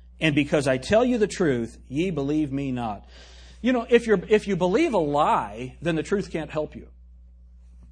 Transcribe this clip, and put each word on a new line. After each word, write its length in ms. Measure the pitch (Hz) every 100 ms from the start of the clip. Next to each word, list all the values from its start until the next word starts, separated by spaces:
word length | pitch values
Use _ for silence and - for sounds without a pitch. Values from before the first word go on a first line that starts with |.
| - -
And 140 | 160
because 340 | 143 139 156 131
I 80 | 131
tell 300 | - 214 247
you 100 | 240
the 100 | 208
truth, 520 | - 160 123 113 - -
ye 220 | 139 190
believe 420 | 143 139 156 151
me 180 | 139 135
not." 380 | 123 113 101 - - - - - -
You 120 | 233
know, 120 | 247 233
if 160 | 233 226
you're, 140 | 190 185
if 180 | 214 202
you 80 |
believe 400 | 180 180 185 339
a 40 | 208
lie, 800 | 147 143 185 196 104 110 127 -
then 140 | 165 160
the 80 |
truth 260 | - 202 -
can't 180 | 170 151
help 280 | 156 151 110
you. 100 | - - - - - - - - - - -